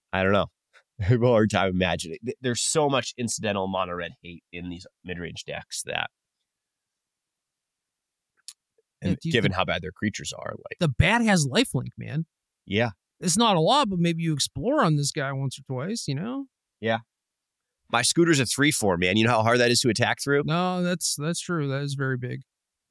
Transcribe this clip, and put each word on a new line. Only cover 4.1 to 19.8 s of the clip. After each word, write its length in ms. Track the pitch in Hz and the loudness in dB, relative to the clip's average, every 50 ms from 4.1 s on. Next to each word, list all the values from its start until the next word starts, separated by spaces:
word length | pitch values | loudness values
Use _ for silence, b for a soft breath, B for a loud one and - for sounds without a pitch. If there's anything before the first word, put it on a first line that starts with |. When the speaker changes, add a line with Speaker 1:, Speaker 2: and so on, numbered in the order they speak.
| - _ | -12 _
Speaker 1:
hate 220 | - 87 87 82 _ _ | -18 -18 -18 -18 _ _
in 180 | 87 87 87 87 | -14 -12 -10 -10
these 160 | 87 87 90 - _ _ - | -10 -12 -14 -18 _ _ -12
mid-range 380 | 90 87 85 85 82 80 - - | -10 -8 -8 -8 -10 -10 -12 -12
decks 380 | 71 73 78 - - - - - | -10 -12 -12 -12 -12 -12 -10 -8
that 240 | - - 50 50 - _ _ _ _ _ _ _ _ _ _ _ _ _ _ _ _ _ _ _ _ _ _ _ _ _ _ _ _ _ _ _ _ _ _ _ _ _ _ _ _ _ _ _ _ _ _ _ - - _ _ _ _ _ _ _ _ _ | -6 -6 -6 -6 -8 _ _ _ _ _ _ _ _ _ _ _ _ _ _ _ _ _ _ _ _ _ _ _ _ _ _ _ _ _ _ _ _ _ _ _ _ _ _ _ _ _ _ _ _ _ _ _ -20 -20 _ _ _ _ _ _ _ _ _
Speaker 2:
Yeah, 80 | - 98 | -2 -2
Speaker 1:
and 80 | 92 - | -2 -2
Speaker 2:
dude, 100 | - 165 | -2 0
Speaker 1:
given 200 | 165 117 98 104 | 2 2 2 2
Speaker 2:
the 60 | 92 | 2
Speaker 1:
how 80 | 92 90 | 0 0
bad 160 | 82 85 90 | 0 -2 -4
their 100 | 80 92 | -4 -8
creatures 420 | - - 101 107 - - 73 - - | -6 -2 -2 -2 -2 -4 -8 -12 -10
are, 220 | - - - - - - - | -10 -10 -10 -10 -12 -14 -12
like 100 | - - | -6 -2
Speaker 2:
the 80 | 175 | -2
bat 340 | 151 120 - 151 180 220 240 | 0 2 2 2 4 4 2
has 240 | 233 220 196 170 143 | 4 4 4 2 2
lifelink, 420 | 131 131 214 262 - - 131 123 123 - | 2 0 0 0 0 -2 -4 -6 -6 -10
man. 280 | - 117 110 127 156 165 - _ _ _ _ _ _ _ | -12 -10 -6 -6 -6 -6 -8 _ _ _ _ _ _ _
Speaker 1:
Yeah. 240 | - 95 107 120 113 - _ _ _ _ - | -2 0 2 2 0 -2 _ _ _ _ -6
Speaker 2:
It's 180 | - 180 156 | -2 0 2
not 180 | 214 240 220 190 | 2 4 4 4
a 40 | 160 | 4
lot, 300 | 160 190 254 302 277 202 | 4 4 4 4 2 2
but 100 | 190 175 | 2 2
maybe 240 | 170 170 170 165 165 | 2 0 0 0 -2
you 100 | 160 151 | -2 -2
explore 500 | 135 - - - 135 151 233 294 311 226 | -2 -2 -4 -6 -4 -2 0 2 2 4
on 120 | 165 151 | 4 4
this 160 | 147 143 135 | 2 0 -2
guy 200 | - 156 139 135 | -4 -4 -4 -4
once 260 | 139 135 139 131 - | -4 -4 -4 -6 -6
or 60 | - 135 | -8 -10
twice, 440 | - 135 123 139 190 233 226 - | -8 -8 -6 -6 -6 -6 -6 -6
you 80 | - 135 | -6 -6
know? 300 | 143 190 233 262 277 277 - _ _ _ _ _ - | -6 -6 -6 -8 -8 -10 -12 _ _ _ _ _ -6
Speaker 1:
Yeah. 180 | 107 113 113 113 113 _ _ _ _ _ _ _ _ _ _ _ _ _ _ _ _ _ | -2 -2 -2 -2 -4 _ _ _ _ _ _ _ _ _ _ _ _ _ _ _ _ _
My 100 | - 117 | -2 0
Scooter's 380 | 123 - - 165 170 165 160 139 | 0 2 2 4 4 4 4 4
a 60 | 123 | 2
three 260 | - - - 139 151 | 0 0 0 2 2
four, 260 | 147 - 110 98 87 | 2 2 2 2 2
man. 200 | 85 92 90 98 | 2 2 2 4
You 80 | 110 110 | 4 4
know 60 | 117 | 4
how 120 | 123 110 110 | 4 4 4
hard 160 | 117 120 123 | 4 4 4
that 120 | 120 120 | 4 4
is 80 | 120 - | 4 2